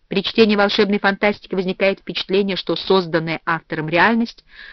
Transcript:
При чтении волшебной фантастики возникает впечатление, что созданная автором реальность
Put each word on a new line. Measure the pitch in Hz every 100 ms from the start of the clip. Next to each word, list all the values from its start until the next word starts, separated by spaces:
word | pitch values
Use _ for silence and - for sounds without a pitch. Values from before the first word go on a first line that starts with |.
| _
При | 196
чтении | - - 214
волшебной | 208 202 - 202 202
фантастики | 196 196 208 208 -
возникает | 190 185 185 196 196
впечатление, | - 175 - 190 202 180
что | - 165
созданная | - 190 170 165 165 156
автором | - 160 - 160 156
реальность | 170 196 233 233 - _ - -